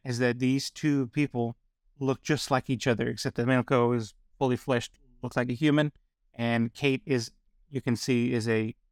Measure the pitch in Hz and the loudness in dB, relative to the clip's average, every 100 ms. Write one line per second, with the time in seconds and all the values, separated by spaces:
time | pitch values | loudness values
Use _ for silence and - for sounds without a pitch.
0 | 127 120 123 123 131 135 - - 151 139 | -4 0 0 2 0 0 -4 -4 0 0
1 | 120 147 143 120 117 - _ _ _ - | 0 -2 -2 -2 -4 -6 _ _ _ -4
2 | 135 127 - 147 - 127 - 123 131 107 | -2 -2 -2 -2 0 -2 0 -2 0 0
3 | 120 107 - - 120 127 - 127 120 120 | -2 -4 -4 -2 2 2 2 2 2 0
4 | 107 - _ - 131 123 - 120 - _ | -4 -14 _ -4 -2 0 -2 -4 -4 _
5 | _ - 123 127 123 120 151 151 151 - | _ -14 -6 -2 -2 0 4 4 2 -4
6 | _ _ _ - 117 117 113 - 139 131 | _ _ _ -4 0 0 0 0 0 0
7 | - 127 113 - _ _ _ 135 - 113 | 0 -2 -2 -12 _ _ _ -6 -2 -2
8 | - 123 123 120 113 113 110 - _ | 0 0 2 0 0 0 -2 -8 _